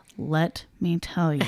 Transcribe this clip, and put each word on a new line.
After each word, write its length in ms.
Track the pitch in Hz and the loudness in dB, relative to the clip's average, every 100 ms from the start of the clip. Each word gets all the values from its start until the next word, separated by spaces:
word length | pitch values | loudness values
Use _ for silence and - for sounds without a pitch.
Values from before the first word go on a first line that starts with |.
| - - | -18 -10
Let 480 | 135 156 165 - - - | -2 0 0 -2 -14 -4
me 180 | 175 170 | 0 0
tell 340 | - - 165 | -2 0 2
you. 80 | 147 | 2